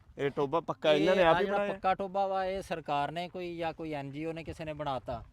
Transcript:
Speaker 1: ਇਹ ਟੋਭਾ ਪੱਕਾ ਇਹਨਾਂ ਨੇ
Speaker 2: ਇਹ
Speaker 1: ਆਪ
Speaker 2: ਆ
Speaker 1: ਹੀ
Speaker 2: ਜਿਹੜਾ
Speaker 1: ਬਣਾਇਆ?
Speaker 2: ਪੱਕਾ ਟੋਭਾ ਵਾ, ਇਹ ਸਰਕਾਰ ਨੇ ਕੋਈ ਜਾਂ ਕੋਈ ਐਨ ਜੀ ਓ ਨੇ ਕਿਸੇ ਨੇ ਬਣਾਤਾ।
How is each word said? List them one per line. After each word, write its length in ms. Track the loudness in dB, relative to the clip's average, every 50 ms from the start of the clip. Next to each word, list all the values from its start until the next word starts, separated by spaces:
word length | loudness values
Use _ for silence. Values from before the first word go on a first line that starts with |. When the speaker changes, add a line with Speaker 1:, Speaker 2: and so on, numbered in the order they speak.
| -20 _ -8 -2
Speaker 1:
ਇਹ 140 | -2 -2
ਟੋਭਾ 280 | 0 0 -2 2 0 -2
ਪੱਕਾ 340 | -2 -2 -6 0 4 4 6
ਇਹਨਾਂ 220 | 6 6 4 6
ਨੇ 60 | 6
Speaker 2:
ਇਹ 60 | 8 8
Speaker 1:
ਆਪ 80 | 6
Speaker 2:
ਆ 40 | 6
Speaker 1:
ਹੀ 60 | 4
Speaker 2:
ਜਿਹੜਾ 120 | 0 0 0
Speaker 1:
ਬਣਾਇਆ? 160 | 0 0 -2
Speaker 2:
ਪੱਕਾ 200 | -2 0 0 0
ਟੋਭਾ 340 | 0 -2 -4 -2 0 0 0
ਵਾ, 180 | 0 0 -2
ਇਹ 160 | -2 -4 -4
ਸਰਕਾਰ 500 | -6 -6 -6 -6 -4 -2 0 0 0 -2
ਨੇ 180 | -2 -6 -8 -8
ਕੋਈ 280 | -8 -8 -8 -8 -6 -4
ਜਾਂ 160 | -4 -6 -4
ਕੋਈ 200 | -6 -8 -6 -6
ਐਨ 180 | -6 -6 -6
ਜੀ 140 | -8 -6 -6
ਓ 80 | -6 -6
ਨੇ 100 | -8 -8
ਕਿਸੇ 220 | -10 -10 -10 -8
ਨੇ 80 | -8 -6
ਬਣਾਤਾ। 500 | -6 -4 -4 -4 -4 -4 -6 -8 -10 -10 -14